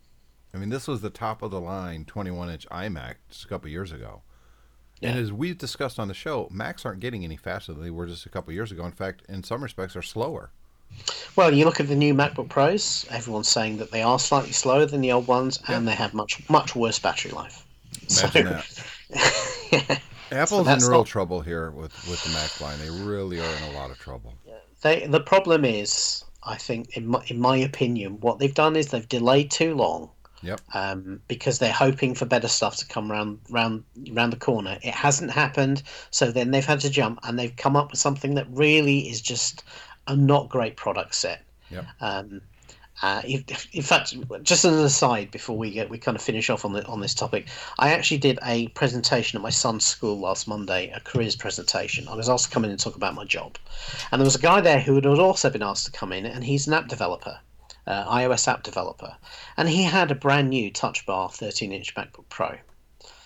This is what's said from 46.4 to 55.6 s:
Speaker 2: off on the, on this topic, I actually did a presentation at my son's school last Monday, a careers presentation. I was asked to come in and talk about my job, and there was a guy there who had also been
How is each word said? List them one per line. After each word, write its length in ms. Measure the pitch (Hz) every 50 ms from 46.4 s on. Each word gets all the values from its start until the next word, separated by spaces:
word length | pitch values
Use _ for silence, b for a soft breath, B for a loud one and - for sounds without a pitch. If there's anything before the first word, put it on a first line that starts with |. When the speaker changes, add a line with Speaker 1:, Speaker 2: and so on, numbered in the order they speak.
| 107 -
Speaker 2:
off 120 | 113 - -
on 100 | 101 98
the, 120 | 104 101
on 140 | - 113 104
this 160 | 98 95 -
topic, 320 | - 107 113 - 98 - B B B B B B -
I 140 | 135 147 160
actually 260 | 165 - - 156 139
did 180 | 143 139 123 - -
a 240 | 123 117 117 117 117
presentation 680 | - - 147 123 123 123 113 - 131 120 113 - -
at 40 | 107
my 80 | 101 110
son's 340 | - - - 120 110 104 -
school 340 | - - - 120 107 104 101
last 280 | 95 92 95 - -
Monday, 440 | 110 107 104 101 95 92 92 90 90
a 80 | 82 -
careers 360 | - - - 123 113 104 -
presentation. 720 | - - 101 - - 87 - - 92 - - - - -
I 60 | 73 -
was 160 | 110 110 127
asked 200 | 127 123 - -
to 20 |
come 140 | - 123 113
in 40 | 104
and 100 | 98 98
talk 160 | - 110 -
about 200 | 92 101 92 73
my 100 | - -
job, 320 | - - 80 71 - - - - B B B B B B B B B
and 100 | 117 131
there 40 | 135
was 100 | 135 -
a 40 | -
guy 220 | - 170 190 202
there 200 | 170 170 147 131
who 120 | 135 143 135
had 140 | 139 135
also 420 | 139 143 156 185 185 - - - 135
been 140 | 117 104